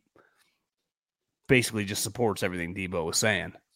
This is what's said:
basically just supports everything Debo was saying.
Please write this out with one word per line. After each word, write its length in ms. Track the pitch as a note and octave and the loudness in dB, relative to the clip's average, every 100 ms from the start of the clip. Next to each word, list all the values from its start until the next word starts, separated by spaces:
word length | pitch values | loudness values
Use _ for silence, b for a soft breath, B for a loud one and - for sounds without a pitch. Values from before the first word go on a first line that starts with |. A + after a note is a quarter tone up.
| - _ _ _ _ _ _ _ _ _ _ _ _ _ - | -20 _ _ _ _ _ _ _ _ _ _ _ _ _ 4
basically 380 | C3 A#2 A2 G2+ | 4 4 0 -2
just 160 | G#2 | -2
supports 400 | A2 - A#2 F#2 | -4 0 0 0
everything 320 | G2 F2+ E2+ | -2 -2 -4
Debo 320 | G2 F#2 F2+ E2 | -4 -4 -2 -2
was 100 | - | 0
saying. 380 | A2 G2 E2 - _ | 2 0 -4 -10 _